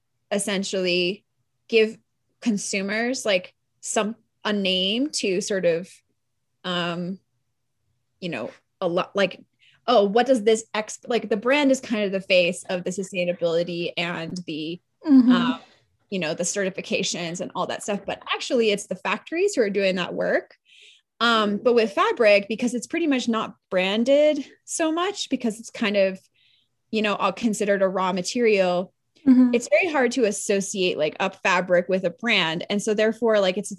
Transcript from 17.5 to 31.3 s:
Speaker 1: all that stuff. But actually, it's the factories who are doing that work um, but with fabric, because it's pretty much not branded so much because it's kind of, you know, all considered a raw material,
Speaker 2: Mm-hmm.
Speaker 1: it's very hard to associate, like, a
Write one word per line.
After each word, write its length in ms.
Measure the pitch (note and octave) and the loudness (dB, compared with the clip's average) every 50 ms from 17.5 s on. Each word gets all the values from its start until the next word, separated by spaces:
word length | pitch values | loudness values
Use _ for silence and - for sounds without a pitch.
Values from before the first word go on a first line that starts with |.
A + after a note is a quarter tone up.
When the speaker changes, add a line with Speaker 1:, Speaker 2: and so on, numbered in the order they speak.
| - | -6
Speaker 1:
all 100 | F#3 E3+ | -6 -6
that 160 | - A#2 - | -6 -6 -8
stuff. 180 | - - G3+ G3+ - | -6 -6 -6 -6 -6
But 160 | - - - - C#4+ | -8 -10 -8 -6 -6
actually, 380 | G4 A4 - - D4+ A#3+ A3+ G#3+ | -6 -6 -4 -2 0 2 2 2
it's 160 | G3+ G3 - | 0 -2 -4
the 80 | - F#3+ | -8 -10
factories 600 | - - F#3+ G3 - - - D#4+ E4+ G4 G4+ - | -6 -4 -4 -4 -4 -6 -6 -2 -2 -2 0 2
who 80 | C#4 | 0
are 80 | A3 G3+ | 0 0
doing 260 | F#3+ G3+ G3 F#3+ F#3 | 0 0 0 0 0
that 180 | F#3 F3 - F3+ | -2 -4 -4 -4
work 400 | F3+ F3+ F3+ A3+ F4 - - _ _ _ _ _ - - - - _ _ _ _ - | -4 -2 -2 -2 -2 -4 -6 _ _ _ _ _ -20 -20 -20 -20 _ _ _ _ 0
um, 340 | A3+ A#3 A#3 A3 G#3+ G#3 G3+ | 2 2 2 2 2 0 -2
but 180 | G3+ A#3 B3 A#3+ | 0 2 2 4
with 180 | A#3 A3 A3 | 4 2 2
fabric, 540 | - D#4+ F#4+ A4+ F#4 C4+ A3+ G#3 G3+ G3+ G3+ - | 2 0 0 2 2 4 6 6 6 4 2 0
because 260 | A3+ - B3 A#3 A#3+ | -4 -4 -4 -2 -4
it's 140 | A#3 - - | -4 -6 -6
pretty 180 | - E4+ E4+ | -4 -2 0
much 220 | D4+ C4+ B3 G#3+ A#3 | 0 0 0 0 -2
not 260 | A3 A3 - F#3 - _ _ _ | -2 -2 -2 -6 -10 _ _ _
branded 760 | G3 F#3 F#3 F#3+ G3+ A3+ A#3 C4+ C#4 D4 D4+ D4+ D4+ D4+ - - - _ _ | 0 0 0 2 0 2 4 4 6 6 6 4 2 0 -4 -10 -14 _ _
so 280 | - - - E4 D#4+ | -8 -4 -2 -2 0
much 380 | D#4 E4+ F4+ G4+ - - - - | 0 -2 -2 -4 -4 -6 -6 -6
because 280 | - - - A3+ G#3 A3+ | -4 -4 -2 -4 -4 -6
it's 120 | A3+ - | -10 -14
kind 260 | - - A#3 G3+ G#3 | -8 -4 -2 0 2
of, 240 | G3+ F#3+ F#3+ F#3+ - _ _ _ _ _ _ _ _ _ _ _ _ _ _ | 2 2 0 -2 -6 _ _ _ _ _ _ _ _ _ _ _ _ _ _
you 100 | A3 A3 | -2 0
know, 140 | G#3 G#3 G3+ | 0 0 0
all 180 | - F#3+ G#3+ | 0 -2 -2
considered 480 | F#3 - A#3+ A3+ G3+ - G3+ G3 G3+ F#3+ | -2 -2 -2 -2 -2 0 0 0 2 2
a 80 | F#3+ F#3+ | 0 0
raw 240 | F#3+ F#3 F#3+ F#3 | 0 0 -2 0
material, 800 | F#3+ F#3 F3+ - - B3 A#3+ A3 G#3+ F#3+ F#3 F3+ F3+ F3 F#3+ - _ _ _ _ _ _ - | -2 -2 -4 -4 -2 0 2 4 4 4 4 2 0 -2 -4 -6 _ _ _ _ _ _ 4
Speaker 2:
Mm-hmm. 300 | C#4 B3+ B3+ B3+ B3 A#3+ | 6 6 6 6 6 4
Speaker 1:
it's 140 | A#3+ B3 - | 0 2 2
very 180 | C#5+ F4 F#4+ E4+ | 2 2 2 2
hard 180 | D4+ C#4+ B3 A#3+ | 2 2 2 2
to 120 | B3 C4+ A3+ | 2 2 0
associate, 720 | G3 G3+ - - - G3+ G3 F#3+ - - F#3+ F3+ F3+ - - | 0 0 -2 -2 0 0 0 0 -2 -2 -2 0 0 0 0
like, 160 | D3+ D#3+ - - | -2 -2 -2 -2
a 100 | G3 F#3 | -4 -4